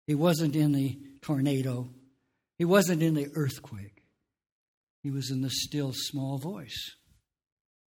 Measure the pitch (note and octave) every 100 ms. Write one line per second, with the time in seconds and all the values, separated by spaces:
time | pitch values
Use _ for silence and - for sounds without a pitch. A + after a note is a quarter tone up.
0 | - C#3+ F3 D#3 D#3 D3+ D3+ C#3 C3+ C3+
1 | - - - C#3 C#3+ C3+ C3 B2 B2 -
2 | _ _ _ _ _ - E3+ G3 F3 D#3+
3 | D#3+ D3 C#3+ D#3+ C#3 - - G#2 G#2 _
4 | _ _ _ _ _ _ _ _ _ _
5 | C#3+ C3+ B2+ C3 C3 - - D3 C3+ A#2+
6 | - C#3+ C3+ C#3 D#3 G3+ A2 - - -
7 | _ _ _ _ _ _ _ _